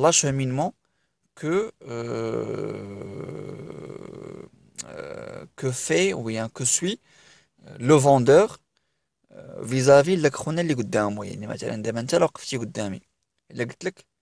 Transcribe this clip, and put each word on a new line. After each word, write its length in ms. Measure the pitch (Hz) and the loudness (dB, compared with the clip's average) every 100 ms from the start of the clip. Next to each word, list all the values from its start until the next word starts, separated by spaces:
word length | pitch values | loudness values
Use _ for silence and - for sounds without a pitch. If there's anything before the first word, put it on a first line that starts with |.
l'acheminement 720 | 147 170 143 135 131 131 175 - _ _ _ _ _ - | 4 4 2 0 -2 -2 -4 -6 _ _ _ _ _ -8
que, 180 | 151 180 220 - 123 117 | -2 -2 -2 -8 -10 -8
euh, 2500 | 117 117 113 113 110 110 104 104 101 101 101 98 92 101 101 95 - - - - - - - - - _ _ - - | -4 -4 -2 -2 -4 -4 -6 -8 -10 -12 -12 -10 -10 -12 -12 -12 -14 -14 -16 -16 -16 -16 -16 -16 -18 _ _ -18 -16
euh, 600 | - 71 - - - - - | -14 -14 -14 -14 -16 -18 -8
que 100 | 135 | -6
fait, 380 | 127 - 165 190 185 | -4 0 0 0 -2
ou 60 | 113 | -4
bien 160 | 110 113 - | -6 -6 -4
que 80 | 139 - | -2 -2
suit, 240 | 175 233 _ _ - - _ _ - | -2 -6 _ _ -20 -20 _ _ -20
euh, 120 | 98 123 | -4 4
le 60 | 151 139 | 6 8
vendeur, 420 | 139 123 151 214 - _ _ _ _ _ _ _ | 6 8 8 6 0 _ _ _ _ _ _ _
euh, 300 | - - - 110 | -20 -16 -12 -4
vis-à-vis 440 | 131 127 143 147 185 | 2 8 8 8 4
de 60 | 151 | 2
la 40 | - - | 0 -2
اللي 260 | 160 170 | -2 0
قدامه. 520 | 131 104 107 104 104 101 | 0 0 0 0 -2 -8
يعني 220 | - 104 | -10 -8
مثلًا 360 | - 120 113 | -8 -6 -4
دابا 160 | 110 113 | -4 -4
انت 160 | 127 170 | 0 2
لو 100 | 165 | 2
وقفتي 320 | - - 131 | 0 -8 -8
قدامي، 440 | 110 - 101 95 - _ _ _ _ | -6 -6 -6 -8 -14 _ _ _ _
الا 120 | - | -8
قلت 220 | 120 - 180 | -8 -6 -10
لك: 200 | - _ _ | -10 _ _